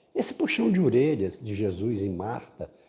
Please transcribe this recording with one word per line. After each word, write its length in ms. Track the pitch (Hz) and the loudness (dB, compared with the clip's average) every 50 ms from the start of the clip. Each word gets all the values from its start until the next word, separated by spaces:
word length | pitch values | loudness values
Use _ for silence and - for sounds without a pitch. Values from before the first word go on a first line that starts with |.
| _ _ - | _ _ -4
esse 200 | - 233 - - | -4 -4 -4 -2
puxão 380 | - 320 - - - 226 226 | -4 -2 -2 0 2 2 2
de 100 | 190 185 | 4 4
orelhas 580 | 175 127 113 123 139 156 151 104 95 90 - - | 4 4 6 4 4 4 2 0 -2 -4 -4 -6
de 140 | - 110 104 | -8 -6 -4
Jesus 480 | 98 107 98 90 87 101 120 117 98 | -2 0 -2 -2 -2 -2 -2 -2 -2
em 80 | 98 98 | -2 -2
Marta, 600 | 90 85 95 110 120 120 - - - - 85 - - - _ | -4 -4 -6 -6 -8 -8 -10 -14 -12 -12 -12 -12 -12 -20 _